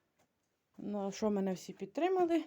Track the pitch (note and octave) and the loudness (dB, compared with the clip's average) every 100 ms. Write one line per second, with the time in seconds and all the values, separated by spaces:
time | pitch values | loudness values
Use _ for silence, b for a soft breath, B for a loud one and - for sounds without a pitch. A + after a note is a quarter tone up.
0 | _ _ _ _ _ _ _ - - G3+ | _ _ _ _ _ _ _ -12 -6 -4
1 | G3 F#3+ G#3+ G#3 F#3+ F#3 - - G3 - | -4 0 0 2 0 -2 -6 -10 -6 -2
2 | F4 F#4 F4 E4 | 2 4 4 2